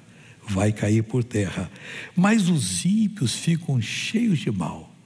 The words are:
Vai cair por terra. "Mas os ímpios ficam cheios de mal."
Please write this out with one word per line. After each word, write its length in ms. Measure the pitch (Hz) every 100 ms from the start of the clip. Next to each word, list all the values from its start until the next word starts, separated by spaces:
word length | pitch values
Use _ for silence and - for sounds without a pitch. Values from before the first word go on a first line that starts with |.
| - - - - -
Vai 240 | 95 104
cair 320 | 104 104 110
por 200 | 113 127
terra. 460 | 117 107 95 92 90 - - - - -
"Mas 320 | 196 226 180
os 380 | 165 92 92 175
ímpios 500 | 214 208 - 123 -
ficam 460 | - 165 - 127
cheios 580 | 107 - - 226 240 160
de 120 | -
mal." 440 | 95 80 - - -